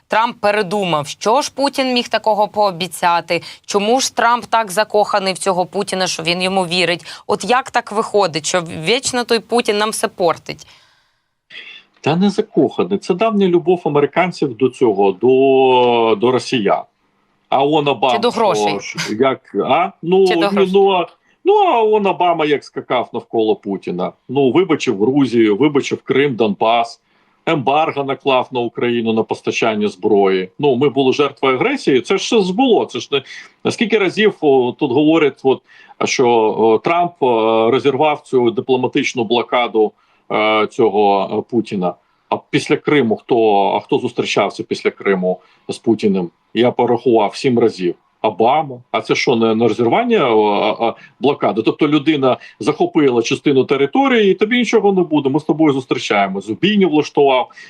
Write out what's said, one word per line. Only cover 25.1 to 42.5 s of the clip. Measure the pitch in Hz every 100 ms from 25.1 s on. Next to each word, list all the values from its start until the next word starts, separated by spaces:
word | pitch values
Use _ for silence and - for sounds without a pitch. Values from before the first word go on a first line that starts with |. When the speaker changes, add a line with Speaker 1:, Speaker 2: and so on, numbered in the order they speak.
| 143 131 117 107 101
Speaker 2:
вибачив | 151 139 - -
Крим, | - 131 143 110
Донбас, | 110 95 113 117 117 - _ _ _ _ -
ембарго | 160 113 147 160 143
наклав | 135 131 139 127 123
на | 127
Україну | 117 - 120 120 113
на | 110
постачання | 107 - - - 120 107 104
зброї. | - 107 101 98 95 92 -
Ну, | 143 120
ми | 143
були | 135 131
жертвою | 123 143 - 135 127
агресії, | 170 277 - 131
це | - 196
ж, | - 233
ж | 185
було. | 190 269 180 110
Це | 123
ж | - 139 - - - _
не, | -
скільки | - 208 220
разів, | 196 175 214 -
о, | 156 135 123 -
тут | 143
говорять, | 123 151 160 147 -
от, | 135 123 _ - - - 104
що, | - 120 120 110 101
о, | 113 110
Трамп, | - 170 175 -
о, | 127 113 110 113 113
розірвав | 127 135 127 151 143
цю | - 131 120
дипломатичну | 101 98 127 123 147 127 127
блокаду, | 107 120 113 127 117 110 107 - _ _ -
е, | 110 107 107 107
цього, | - 110 101 101 98 90 107
е, | -
Путіна. | 117 107 101 90 - _ _ _
А | 208
після | -